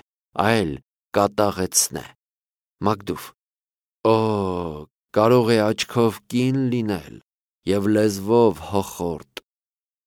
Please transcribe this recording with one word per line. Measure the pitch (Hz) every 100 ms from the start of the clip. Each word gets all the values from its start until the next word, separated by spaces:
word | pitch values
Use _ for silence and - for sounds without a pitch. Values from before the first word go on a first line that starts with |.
| _ _ _ -
այլ | 104 113 82 65 _ _ _
կատաղեցնե։ | 104 101 104 101 90 92 - - 76 - _ _ _ _ _ _ -
Մակդուֆ, | 101 101 98 80 - _ _ _ _ _ _ _
օ, | 110 113 110 104 95 90 82 76 78 _ _
կարող | 107 113 127 113
է | 113
աչքով | 107 107 - 120 113 -
կին | _ 123 131 135
լինել | 127 120 107 90 71 55 _ _ _ _ -
և | 101
լեզվով | 101 107 107 98 98 120 113 80
հոխորտ, | - 101 - - 87 76 - - _ _ _ _ _ _